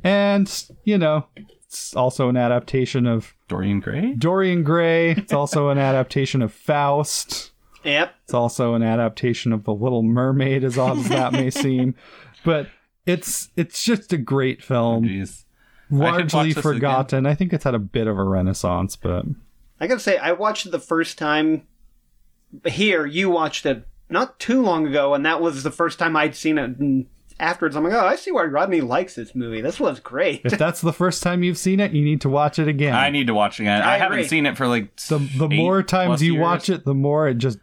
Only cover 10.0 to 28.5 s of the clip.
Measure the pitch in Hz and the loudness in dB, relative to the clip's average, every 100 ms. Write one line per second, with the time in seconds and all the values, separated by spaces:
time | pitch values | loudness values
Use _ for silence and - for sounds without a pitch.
10 | 113 120 127 135 135 135 131 123 127 302 | 2 2 2 2 2 0 0 0 0 0
11 | - - 123 - 131 285 135 127 127 - | 0 0 0 0 0 0 0 2 0 -2
12 | - - - - 165 156 - _ _ _ | -14 -20 -20 -6 -2 -2 -4 _ _ _
13 | - 180 - - - - 165 - - 214 | -4 -2 -4 -8 -6 -6 -6 -4 -2 -2
14 | - 165 113 135 131 - - 123 117 117 | -2 -4 -2 0 0 -4 -2 0 2 2
15 | 113 98 95 - _ _ _ - _ 143 | 0 -2 -8 -12 _ _ _ -20 _ 2
16 | 165 170 160 156 160 151 156 117 139 131 | 2 2 0 2 2 0 0 0 0 0
17 | 131 135 135 147 180 160 139 117 98 120 | 0 0 0 0 0 0 0 -2 -2 -2
18 | 110 98 98 95 92 92 90 90 92 - | 0 0 0 2 0 0 -2 -2 -4 -4
19 | 92 87 - 147 - _ - _ 170 247 | -4 -4 -4 -10 -12 _ -20 _ -4 -2
20 | 214 190 151 175 214 208 185 165 - 165 | 0 0 0 0 -2 -4 -6 -8 -2 -2
21 | 165 - 151 151 156 156 _ _ - _ | -2 -4 0 2 2 0 _ _ -20 _
22 | _ _ _ _ _ - 170 117 214 175 | _ _ _ _ _ -8 -6 0 2 2
23 | 143 160 196 170 156 - 147 123 - - | -2 -2 0 0 -2 -2 -4 -4 -8 -20
24 | _ 175 247 _ - 254 220 165 156 143 | _ -2 -2 _ -2 0 2 0 0 0
25 | 139 143 151 160 170 135 143 - 165 - | 2 2 0 0 -2 -2 -8 -2 -2 0
26 | 165 156 151 151 156 156 127 127 143 135 | 0 2 0 -2 -2 -2 -2 -2 0 0
27 | 127 - _ - 165 175 160 143 165 233 | -2 -16 _ -6 -4 -2 -2 -2 0 2
28 | 196 - 392 285 165 | 2 0 -2 -2 0